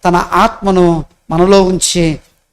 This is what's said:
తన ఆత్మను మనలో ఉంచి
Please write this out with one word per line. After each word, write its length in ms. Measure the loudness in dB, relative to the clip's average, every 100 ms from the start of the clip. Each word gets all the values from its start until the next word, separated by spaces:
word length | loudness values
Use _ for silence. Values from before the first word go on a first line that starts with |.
| -2
తన 100 | -2
ఆత్మను 920 | 0 0 0 -2 -2 2 2 0 -6 _ -6
మనలో 320 | 0 2 4
ఉంచి 560 | 2 -2 -4 -2 -2 -4 -12 _ _